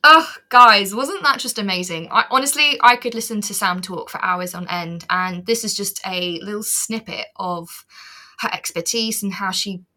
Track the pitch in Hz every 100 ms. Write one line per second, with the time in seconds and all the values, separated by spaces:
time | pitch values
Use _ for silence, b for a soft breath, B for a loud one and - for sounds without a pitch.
0 | 294 320 320 - _ 247 240 202 196 208
1 | 269 392 302 226 247 - 202 180 180 165
2 | 165 - - 254 277 285 294 285 240 247
3 | 247 226 - 220 208 202 196 180 180 175
4 | - - 185 180 180 175 180 175 165 170
5 | - 180 185 180 180 226 220 - 202 -
6 | 190 180 180 170 196 208 214 - - 220
7 | 220 135 - - 185 175 170 - _ B
8 | B B B B - - - 165 170 226
9 | 220 220 202 185 196 185 202 185 _